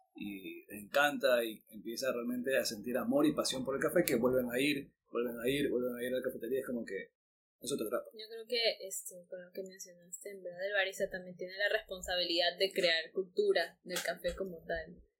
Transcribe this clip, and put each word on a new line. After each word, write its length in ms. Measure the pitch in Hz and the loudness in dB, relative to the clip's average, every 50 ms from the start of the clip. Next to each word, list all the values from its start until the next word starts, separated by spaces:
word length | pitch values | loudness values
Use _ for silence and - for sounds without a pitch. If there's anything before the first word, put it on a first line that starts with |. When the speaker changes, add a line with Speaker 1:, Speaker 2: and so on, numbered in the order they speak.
| _ _ _ | _ _ _
Speaker 1:
y 500 | - - 101 101 98 95 82 85 - - - | -10 -8 -8 -8 -8 -10 -12 -12 -14 -14 -12
les 160 | - - 104 | -12 -12 -12
encanta, 600 | 101 - 139 143 147 139 127 131 131 123 120 117 | 0 4 6 6 6 4 4 4 6 6 6 4
y 200 | 113 107 95 _ _ | 0 -4 -8 _ _
empieza 420 | 113 107 90 110 117 120 131 131 | -18 -12 -10 -8 -8 -4 -2 -2
realmente 460 | 120 120 117 120 123 123 123 135 135 123 | -2 -2 -2 -2 -4 -2 -2 2 2 2
a 80 | 113 | 2
sentir 320 | 104 120 107 101 123 120 123 | 0 -4 -6 -6 -2 -2 -2
amor 280 | 117 113 131 143 156 151 | 0 2 4 4 4 4
y 60 | - | 4
pasión 300 | 135 - - - 131 127 | 2 0 0 0 -2 -2
por 120 | 127 131 | -2 -2
el 60 | 135 | 0
café, 220 | 147 151 - 180 170 | 0 2 4 4 4
que 120 | 160 147 | 4 2
vuelven 340 | 120 120 123 127 127 123 120 | 4 4 4 4 2 2 2
a 80 | 120 127 | 0 2
ir, 320 | 139 147 147 139 139 - _ _ _ _ | 2 2 2 0 -4 -10 _ _ _ _
vuelven 280 | - 120 120 123 117 117 | -2 -2 -2 -2 -2 -2
a 80 | 113 127 | 0 0
ir, 220 | 139 143 143 131 | 2 2 2 2
vuelven 260 | - 123 123 123 120 | 2 0 0 -2 -4
a 60 | 120 120 | -4 -4
ir 100 | 127 127 | -2 -2
a 40 | 127 | -2
la 60 | 127 | -2
cafetería, 360 | 131 113 117 110 113 131 131 | -2 -4 -4 -4 -2 -2 -2
es 40 | - | -2
como 180 | - 127 117 110 | -2 -4 -6 -6
que 280 | 95 95 92 - - _ _ _ _ _ _ _ _ _ _ | -6 -8 -8 -8 -10 _ _ _ _ _ _ _ _ _ _
eso 160 | - - 143 - | -6 -4 -4 -2
te 60 | - | -2
atrapa. 220 | - - - - - | -2 -2 -4 -4 -6
Speaker 2:
Yo 140 | - 220 214 220 | -14 -16 -16 -14
creo 180 | 226 226 226 220 | -14 -14 -6 -2
que, 400 | 247 233 233 220 - - - 190 | -2 2 2 2 0 0 -8 -8
este, 360 | 190 - - - 190 180 175 _ | -8 -8 -8 -10 -14 -16 -16 _
con 100 | 185 180 | -14 -14
lo 100 | 180 180 | -14 -12
que 100 | _ 196 190 | _ -12 -12
mencionaste, 680 | 190 185 196 - 185 175 175 175 175 180 - - 208 | -12 -12 -16 -16 -18 -18 -20 -18 -16 -16 -12 -12 -12
en 120 | 202 190 180 | -12 -10 -10
verdad 220 | 175 175 175 185 | -10 -6 -2 -2
el 80 | 196 208 | 2 4
barista 340 | 202 190 190 190 - 202 196 | 4 2 2 2 0 -2 0
también 280 | - 185 180 180 185 180 | 0 -8 -8 -10 -10 -8
tiene 160 | 185 180 190 190 | -8 -8 -2 0
la 120 | 208 202 208 214 | 2 2 2 2
responsabilidad 800 | - - 190 185 180 - 185 180 175 170 170 170 175 175 175 180 | 0 -2 -10 -8 -4 -2 0 0 2 2 4 4 4 4 4 4
de 140 | 190 190 - | 2 2 2
crear 380 | - 175 170 165 165 160 170 - | 2 4 4 4 4 2 0 -4
cultura 640 | - 190 185 _ - 208 202 190 180 170 170 - _ _ | -4 -4 -2 _ 2 4 6 6 4 4 0 -4 _ _
del 180 | 180 180 175 | -6 -6 -2
café 340 | - - 175 - - 175 - | -2 -2 -4 -2 -2 -4 -2
como 220 | - 190 190 170 165 165 | -2 -6 -6 -6 -10 -6
tal. 320 | - 165 165 160 170 175 - - _ _ | -4 -4 -4 -4 -8 -14 -18 -20 _ _